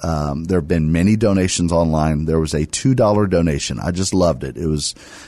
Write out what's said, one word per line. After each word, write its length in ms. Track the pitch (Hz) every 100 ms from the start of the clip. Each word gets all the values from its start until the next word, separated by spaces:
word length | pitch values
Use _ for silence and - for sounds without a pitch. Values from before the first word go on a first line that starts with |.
um, 400 | 85 78 73 71 85
there 140 | 90
have 80 | 78
been 240 | 87 78
many 240 | 82 95 110
donations 560 | 110 95 92 - 87
online. 540 | 85 82 78 78 76 78
There 140 | 80
was 140 | 80
a 120 | 76 76
two 280 | - 135
dollar 340 | 127 110 104 101
donation. 520 | 90 85 71 - 60
I 120 | 80
just 220 | 87 95
loved 300 | 95 87 67
it. 140 | 67 -
It 100 | 85
was 260 | 76 - - - -